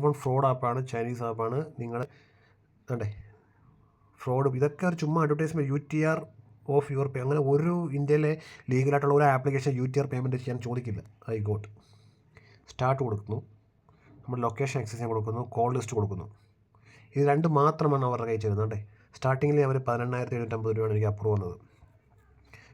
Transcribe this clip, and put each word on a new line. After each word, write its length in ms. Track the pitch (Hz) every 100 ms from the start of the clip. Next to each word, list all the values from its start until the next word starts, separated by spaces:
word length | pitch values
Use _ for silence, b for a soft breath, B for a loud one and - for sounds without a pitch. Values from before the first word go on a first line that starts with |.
വൺ 100 | 147 143
ഫ്രോഡ് 240 | 135 131 135
ആപ്പാണ്, 300 | 127 123 123 131
ചൈനീസ് 320 | 117 117 120 117
ആപ്പാണ്. 320 | 113 113 131 156 -
നിങ്ങൾ 180 | 120 120 123 b b b b b _ _ -
കണ്ടേ 180 | 123 104 101 B B B B B B _ _ _ -
ഫ്രോഡ്, 260 | - 127 135 127
ഇതൊക്കെ 260 | 143 151 180
ഒരു 60 | 170
ചുമ്മാ 180 | 151 160 151
അഡ്വർടൈസ്മെന്റ്. 440 | 151 160 160 139
"യു 60 | 139 139
ടി 80 | 156 156
ആർ 80 | 160 - - - - - 139
of 100 | 143
your 120 | 139 139
pay", 80 | 131
അങ്ങനെ 160 | 127 151 135
ഒരു 220 | 143 165 175 165 139
ഇന്ത്യയിലെ 340 | 143 151 151 156 B B B
ലീഗലായിട്ടുള്ള 420 | 127 135 143 143 143
ഒരു 60 | 147 131
ആപ്ലിക്കേഷൻ 360 | 135 135 139 127
യു 80 | 127
ടി 60 | 131
ആർ 60 | 135
പേയ്മെന്റ് 260 | 127 131 127
ചെയ്യാൻ 160 | 127 123 117
ചോദിക്കില്ല. 340 | 123 117 101 - - -
I 60 | 113 104
got. 140 | 107 - - b b b b _ B B B B
സ്റ്റാർട്ട് 300 | - 127 131 127
കൊടുക്കുന്നു, 320 | 104 101 110 - - _ _ _ B B B
നമ്മുടെ 180 | - 123
ലൊക്കേഷൻ 320 | 117 113 135 139
ആക്സസ് 160 | 110 113
ചെയ്യാൻ 140 | 117
കൊടുക്കുന്നു, 300 | 113 110 113 127 -
കോൾ 140 | 117 127
ലിസ്റ്റ് 180 | 110 113
കൊടുക്കുന്നു. 280 | 101 92 - - _ _ _ _ B B B
ഇത് 80 | 139 143
രണ്ട് 180 | 143 165 151
മാത്രമാണ് 460 | 143 156 151 139 127
അവരുടെ 180 | 123 117
കയ്യിൽ 140 | 113
ചെയ്യുന്നത്. 200 | 107 101
കണ്ടേ, 140 | 110 101 - b b -
സ്റ്റാർട്ടിങ്ങിൽ 420 | 131 131 147 147 139
അവർ 100 | 131 131
പതിനെണ്ണായിരത്തി 480 | 117 123 123 120 123
എഴുന്നൂറ്റമ്പത് 360 | 117 113 110 110
രൂപയാണ് 180 | 110 107
എനിക്ക് 120 | 107
അപ്രൂവ് 220 | 101 110 104
വന്നത്. 200 | 90 87 - _ - _ _ _ _ _ _ B B